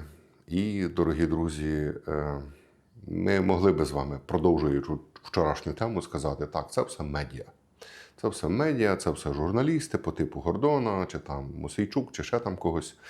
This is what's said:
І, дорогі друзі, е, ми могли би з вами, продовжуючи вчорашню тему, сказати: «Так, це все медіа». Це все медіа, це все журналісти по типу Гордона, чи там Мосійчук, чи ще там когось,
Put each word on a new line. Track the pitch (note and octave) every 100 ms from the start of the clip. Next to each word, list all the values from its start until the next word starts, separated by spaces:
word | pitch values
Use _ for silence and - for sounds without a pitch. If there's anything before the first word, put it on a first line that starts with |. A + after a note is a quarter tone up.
| D#2 - - _ -
І, | F2 G#2 G2+ F2
дорогі | E2+ E2 D#2+ D#2+
друзі, | D#2+ E2 D2+ D2+ D2+ D2+ C#2+ -
е, | D2+ D2 C#2+ C#2 D2 - _ _ A2+ F#2+
ми | F2 F#2+ G2
могли | F#2 F2+ F#2+
би | E2+ C#2+
з |
вами, | C#2+ C#2 C#2 -
продовжуючи | - F2 D#2+ D2+ C#2 C#2+ D2 - -
вчорашню | - - D#2 - -
тему, | D2+ A#2 G2+
сказати: | - D2+ C#2+ C#2 D2+
«Так, | D#2+ D2
це | -
все | - -
медіа». | D2 D2 C#2 C2 - - _ _ - - - -
Це | A2+
все | - D#2
медіа, | G#2 D#3 C3+ G#2+ F#2
це | E2+
все | D2 D2+
журналісти | C#2+ D#2+ A2 C#3+ D#3+ - -
по | -
типу | - D2+ C#2+
Гордона, | E2+ F#2 C#3+ C#3+ A#2 F#2+ F2+
чи | D#2
там | D2 C#2 C#2 D2
Мосійчук, | D2+ - G2+ C#3 B2+
чи | -
ще | D#2+ A#2+
там | G#2 F#2
когось, | F2 D#2+ - -